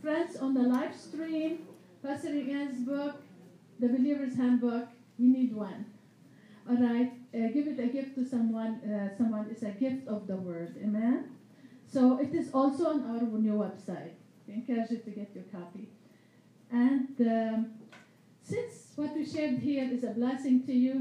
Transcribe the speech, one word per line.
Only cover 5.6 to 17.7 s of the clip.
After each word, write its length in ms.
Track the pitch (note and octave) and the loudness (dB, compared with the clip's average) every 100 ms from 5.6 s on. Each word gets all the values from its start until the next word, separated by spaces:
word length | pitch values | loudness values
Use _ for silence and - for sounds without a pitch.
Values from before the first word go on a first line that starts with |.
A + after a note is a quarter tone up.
| G3 - - - - - - - - - - | -6 -8 -12 -16 -20 -20 -20 -20 -20 -16 0
All 80 | A#3+ | 4
right, 360 | A#3+ A#3 B3 - - | 4 4 0 -2 -8
uh, 140 | A#3 A3+ | -2 0
give 120 | C#4+ D4 | 2 0
it 140 | B3+ | 0
a 60 | A#3+ | 0
gift 280 | C4+ C4 C4 | -2 -4 -4
to 100 | B3 | -2
someone. 480 | A#3+ A3+ A3 A3+ A3 | 0 2 0 -2 -4
Uh, 320 | G#3+ G#3 G3 - | -4 -2 -2 0
someone 320 | A3+ G#3+ G#3+ | 0 0 -4
is 120 | A3+ | -6
a 80 | G#3 | -8
gift 360 | G3 C4 C4 - | -2 -2 -2 -4
of 200 | G3+ - | -6 -4
the 100 | F#3 | -6
word. 400 | F3+ E3+ E3+ - | -4 -6 -8 -6
Amen? 480 | G#3 G#3 A3+ C#4 - - - - - - - | -2 0 2 0 -2 -14 -20 -20 -20 -20 -4
So 260 | C4 B3+ B3+ | 4 6 6
it 120 | D4 | 2
is 160 | E4 B3+ | 0 0
also 380 | C4+ C#4+ - E4 | 2 2 2 0
on 120 | D4 A#3 | 0 -2
our 120 | A#3 A#3 G#3+ | -2 -2 2
new 160 | G#3+ | 2
website, 580 | G#3 F#3+ - - F3+ - - - - - | 2 -2 -6 -10 -10 -10 -16 -20 -20 -12
encourage 380 | G#3 B3+ A3+ A3+ | -8 -2 -2 -2
you 80 | A3+ | -4
to 120 | G#3+ | -6
get 240 | G3+ G3+ | -10 -12
your 100 | F#3 | -12
copy. 440 | - F#3 E3+ G3+ - - - - _ _ - - - | -14 -14 -14 -14 -16 -18 -20 -20 _ _ -20 -20 -2
And, 440 | A#3+ B3+ C#4 - - | 2 4 4 0 2
um, 540 | A3+ A3+ A3 A3+ A3 | 2 2 0 -2 -4